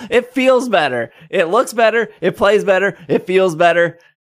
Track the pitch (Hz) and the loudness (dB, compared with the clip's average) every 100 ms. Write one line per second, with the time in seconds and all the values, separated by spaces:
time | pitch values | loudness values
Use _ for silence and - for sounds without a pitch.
0 | 220 240 247 269 262 254 247 185 143 120 | -2 -2 -2 -2 2 2 2 0 0 -4
1 | 113 _ - 190 165 220 247 226 220 226 | -8 _ -8 -4 0 0 -2 0 0 0
2 | 214 - 175 - 202 208 185 190 196 - | -4 -4 -6 0 0 2 2 0 0 -4
3 | 160 - - 185 190 160 170 170 170 - | -4 -4 0 0 0 2 2 2 0 -4
4 | _ _ _ | _ _ _